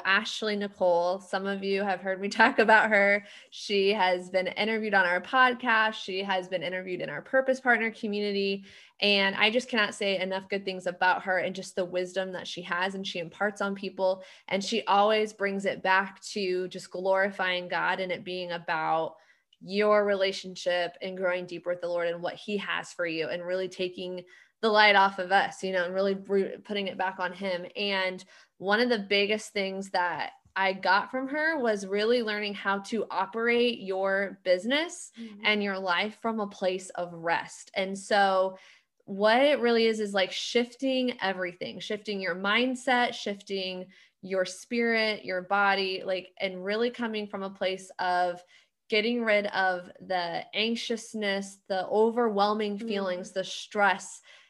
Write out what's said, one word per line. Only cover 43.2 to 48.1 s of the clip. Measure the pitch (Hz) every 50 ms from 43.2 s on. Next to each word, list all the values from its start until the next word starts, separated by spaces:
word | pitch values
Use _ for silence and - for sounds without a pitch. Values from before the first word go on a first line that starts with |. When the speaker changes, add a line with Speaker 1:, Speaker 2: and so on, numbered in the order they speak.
| - 220 202 196 - - 196 196 185 185 185 185 185 185 - - - _ _ _ -
Speaker 1:
your | 185 190 190 185
spirit, | 185 - - - _ 240 233 233 233 226 220 220 220 214 - -
your | 180 185 185 180
body, | 180 196 202 202 196 196 196 196 190 190 185 -
like, | 196 190 185 180 - _ -
and | 202 190 185 185 180
really | 196 208 220 233 247
coming | 240 - 240 226 220 214 208
from | 202 - 196 196
a | 196
place | 196 - 196 185 190 185 190 - - -
of | 180 180